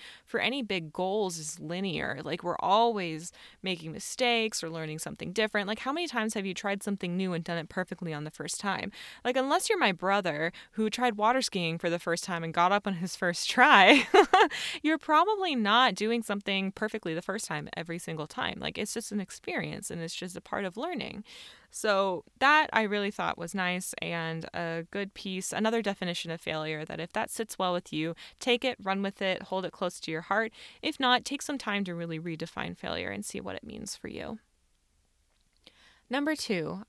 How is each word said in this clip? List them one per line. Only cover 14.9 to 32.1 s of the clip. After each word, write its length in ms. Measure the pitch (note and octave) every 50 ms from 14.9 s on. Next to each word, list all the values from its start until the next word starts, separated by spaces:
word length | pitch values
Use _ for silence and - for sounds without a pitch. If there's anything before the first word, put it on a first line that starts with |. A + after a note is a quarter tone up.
| D#4+ D#4
probably 580 | - - D#4 D4+ F4 G4+ A4 G4+ F#4+ F4+ C#4+
not 400 | B3 G#3+ G3+ G#3+ A#3+ C4 B3 F#3+
doing 260 | - G#3 A3 A#3 A#3+
something 520 | A3 - G3+ G3+ - - G3 G3 F#3+ F#3+ -
perfectly 400 | - A3 G#3+ - A3 - F3 D#3+
the 80 | E3
first 240 | - - F#3+ A3+ -
time 240 | - E3 D3 D3+ - - -
every 200 | E3+ E3+ E3 F3
single 300 | - - E3 D#3 D3+ D#3
time. 300 | - - - - - -
Like, 180 | - - - -
it's 160 | G#3 - -
just 200 | - A3 - G#3
an 80 | G#3
experience, 680 | F#3+ - - - - - F4+ C#4 E3+ D3+ D#3 - G3 -
and 120 | - E3+
it's 140 | E3 E3 -
just 200 | - F#3+ F#3 F3+
a 60 | -
part 240 | - - - G3 G3+
of 100 | F#3 F3
learning. 480 | G#3+ C#4 F4+ F4+ B3+ - - - G#3 G#3+ - - - - - - - - _
So 540 | - - - A3 G3+ G3 G3 F#3+ F3+ D#3+ - _ _ -
that 300 | C4 C4+ D4+ D#4 D#4 -
I 120 | - A3 A3
really 280 | G3+ G3+ G#3 G3+ G3+
thought 260 | G#3 - F3 E3 - -
was 160 | E3+ E3+ -
nice 400 | G3 F3+ F3+ F3+ F3+ F#3 - - -
and 440 | - E3+ E3+ E3+ E3 D#3+ E3 E3 D#3+ - -
a 320 | F3 F3 E3 E3 E3 E3 -
good 240 | - G3+ G3+ G3 -
piece, 380 | - - F#3+ F#3+ F#3 F#3 -
another 300 | - - G#3 A3 A3+ A3+
definition 500 | G#3+ G3+ G3 - F#3 F3 F3 - - E3+
of 80 | - F3
failure, 460 | - - D#3 D#3 D#3 D#3 D#3 D3+ D#3
that 160 | - - D#3+
if 100 | E3 F3
that 180 | - G#3 A3+ -
sits 300 | - - A3+ - - -
well 140 | F#3+ F3+ F3+
with 180 | F3 - -
you, 240 | - D3+ D#3 E3 E3 - - - - -
take 240 | - C4 A#3+ A#3+ -
it, 140 | C4 A#3+ -
run 220 | G#3 F#3+ G3 G3 G3+
with 180 | G3 G3 -
it, 220 | G3+ F#3+ F#3 - G3
hold 220 | - F#3 F#3+ F#3
it 80 | E3+ -
close 260 | - F#3+ F3 - -
to 120 | - -
your 100 | D#3+ D#3+
heart. 320 | E3+ - G3 G#3+ A3+ G#3+ - - - - - -
If 160 | - D4+ D#4 -
not, 280 | C4+ B3 B3 B3 -
take 160 | - C#4 C#4
some 160 | - - D4 B3+
time 260 | - A#3+ G3+ G3+ G3+
to 100 | F3+ F3
really 260 | E3+ E3+ E3+